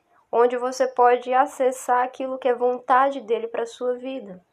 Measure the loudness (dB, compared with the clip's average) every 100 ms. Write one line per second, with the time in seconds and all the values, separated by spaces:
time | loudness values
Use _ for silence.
0 | _ _ _ 2 2 2 -6 -2 -2 4
1 | 4 4 2 0 0 0 -2 -2 0 0
2 | 0 -6 -8 -4 -2 0 -2 -2 2 2
3 | 4 -2 -4 -4 -4 -6 -8 -4 -4 -4
4 | -6 -10 -12 -18 _